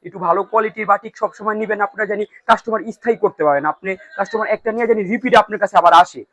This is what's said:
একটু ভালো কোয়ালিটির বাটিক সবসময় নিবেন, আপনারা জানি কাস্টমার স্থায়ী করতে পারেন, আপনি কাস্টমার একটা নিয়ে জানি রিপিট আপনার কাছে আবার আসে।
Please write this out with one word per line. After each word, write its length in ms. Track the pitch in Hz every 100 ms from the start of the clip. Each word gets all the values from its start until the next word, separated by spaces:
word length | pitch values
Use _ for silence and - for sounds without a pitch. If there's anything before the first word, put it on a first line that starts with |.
একটু 140 | 180 190
ভালো 240 | 180 180
কোয়ালিটির 440 | 190 220 220 220 202
বাটিক 300 | 202 220 -
সবসময় 380 | 208 - 208
নিবেন, 260 | 214 214 208
আপনারা 260 | 202 196 196
জানি 180 | 208 208 - -
কাস্টমার 340 | 226 - 220 208
স্থায়ী 240 | - 240 233
করতে 280 | 196 -
পারেন, 200 | 151 143
আপনি 320 | 151 - 190 190 - -
কাস্টমার 320 | 196 220 220
একটা 240 | 208 226
নিয়ে 140 | 220 233
জানি 160 | 220
রিপিট 320 | 185 233 254
আপনার 260 | 226 208 208
কাছে 180 | 202 185
আবার 140 | 170
আসে। 320 | 165 180 131 -